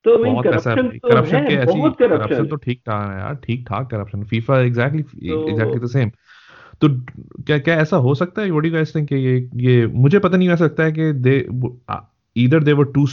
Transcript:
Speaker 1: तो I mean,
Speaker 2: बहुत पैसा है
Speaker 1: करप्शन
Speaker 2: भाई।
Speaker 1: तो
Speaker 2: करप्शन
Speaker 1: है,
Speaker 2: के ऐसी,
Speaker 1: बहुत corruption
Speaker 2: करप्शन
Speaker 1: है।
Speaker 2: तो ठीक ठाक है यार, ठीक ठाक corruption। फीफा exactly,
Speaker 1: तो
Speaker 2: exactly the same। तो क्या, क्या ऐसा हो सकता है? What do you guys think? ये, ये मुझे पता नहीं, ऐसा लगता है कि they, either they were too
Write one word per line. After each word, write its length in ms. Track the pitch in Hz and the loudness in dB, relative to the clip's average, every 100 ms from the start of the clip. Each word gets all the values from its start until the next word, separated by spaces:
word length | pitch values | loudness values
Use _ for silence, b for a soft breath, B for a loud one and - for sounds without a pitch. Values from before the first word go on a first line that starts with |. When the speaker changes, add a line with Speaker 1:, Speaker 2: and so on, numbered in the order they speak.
Speaker 1:
तो 80 | 220 | 4
I 80 | 233 | 4
mean, 120 | 240 | 2
Speaker 2:
बहुत 140 | 247 | 0
पैसा 240 | 127 - - | 0 0 0
है 60 | |
Speaker 1:
करप्शन 140 | 113 247 | -2 -2
Speaker 2:
भाई। 80 | - | -4
Speaker 1:
तो 120 | 247 | 2
Speaker 2:
करप्शन 280 | - - 247 | 2 4 0
Speaker 1:
है, 80 | |
Speaker 2:
के 100 | 285 | 0
ऐसी, 220 | 143 123 - | 0 0 2
Speaker 1:
बहुत 200 | 302 - | 0 2
corruption 200 | 240 151 | 0 0
Speaker 2:
करप्शन 260 | 107 131 | -2 -2
Speaker 1:
है। 40 | 110 | -4
Speaker 2:
तो 80 | |
ठीक 240 | 151 - 123 | -6 -6 -8
ठाक 320 | - 104 101 | -6 -6 -4
है 80 | 95 | -8
यार, 160 | 95 | -10
ठीक 300 | 143 - 120 123 | -10 -6 -8 -6
ठाक 220 | 104 127 | -8 -6
corruption। 320 | 110 98 101 | -8 -8 -10
फीफा 400 | 104 113 117 135 | -4 -4 0 2
exactly, 400 | 123 120 127 156 | 2 0 -2 -2
Speaker 1:
तो 460 | 143 - - 156 156 | -6 -10 -6 -4 -2
Speaker 2:
exactly 340 | 110 110 117 | -2 0 -2
the 100 | 120 | -2
same। 140 | 131 113 - b b b b b - | -2 -2 -4 b b b b b 0
तो 80 | 156 127 123 - - - | 2 2 -8 -20 -20 -12
क्या, 140 | - 151 | -2 0
क्या 180 | 160 | 0
ऐसा 220 | 165 156 180 | 0 0 2
हो 180 | 127 | 2
सकता 260 | 143 180 220 | 0 -2 -4
है? 80 | 202 | -4
What 140 | 156 | -2
do 60 | 165 | -2
you 100 | 165 | -2
guys 140 | 156 | -2
think? 160 | 160 143 | -4 -4
ये, 380 | 139 131 127 123 | -2 0 -2 -2
ये 320 | 120 123 123 113 | -2 4 4 2
मुझे 320 | 113 139 196 | 2 4 4
पता 180 | 185 185 | 4 2
नहीं, 120 | 180 | 2
ऐसा 160 | 170 | 2
लगता 180 | 160 160 | 0 2
है 100 | 160 156 | -2 0
कि 140 | 160 | -2
they, 500 | 139 127 139 - 123 127 - - 101 _ _ _ 117 | 2 2 2 -2 -6 -6 -8 -10 -12 _ _ _ 0
either 220 | 127 160 147 | 4 4 4
they 120 | 143 | 2
were 140 | 139 139 | 2 0
too 100 | 143 | -2